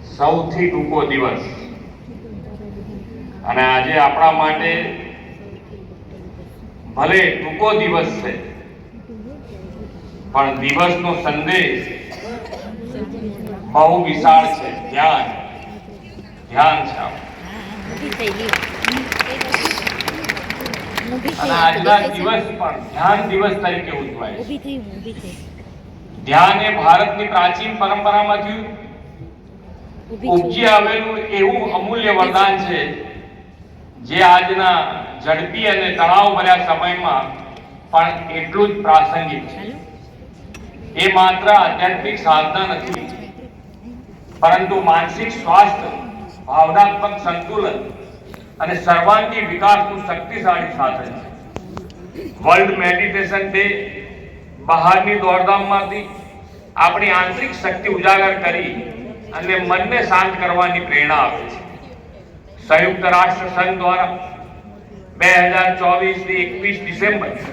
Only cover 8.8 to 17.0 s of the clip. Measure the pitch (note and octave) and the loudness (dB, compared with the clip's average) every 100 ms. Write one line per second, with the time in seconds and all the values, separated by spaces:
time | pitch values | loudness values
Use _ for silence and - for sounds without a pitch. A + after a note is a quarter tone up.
8.8 | - A#3 - A3 A3 D4 B3 G#3 - - | -20 -20 -18 -16 -16 -16 -18 -16 -16 -14
9.8 | G#3+ - - - - C3+ C#3 C3 C#3 D#3+ | -16 -16 -18 -18 -4 0 0 0 -2 2
10.8 | F3 F3 E3+ E3+ D#3 D3+ D#3 F#3 - - | 2 2 -2 -2 -2 -4 0 2 2 -2
11.8 | - - - - A3+ A#3 A3+ - G#3 A3 | -6 -12 -14 -14 -12 -12 -12 -14 -14 -14
12.8 | A#3 B3+ G#3+ A3 G#3+ G3+ - G3 - D3+ | -12 -10 -10 -8 -10 -10 -12 -12 -2 4
13.8 | D#3+ F3+ E3+ D3+ E3 D#3+ D#3+ - - G5+ | 6 4 0 4 8 8 6 -2 -6 -10
14.8 | - - - - - - - - - - | -6 2 2 2 -2 -8 -12 -16 -16 -18
15.8 | - - - - - - - - D#3 D#3 | -18 -20 -18 -20 -20 -20 -6 4 4 4
16.8 | - - | -4 -6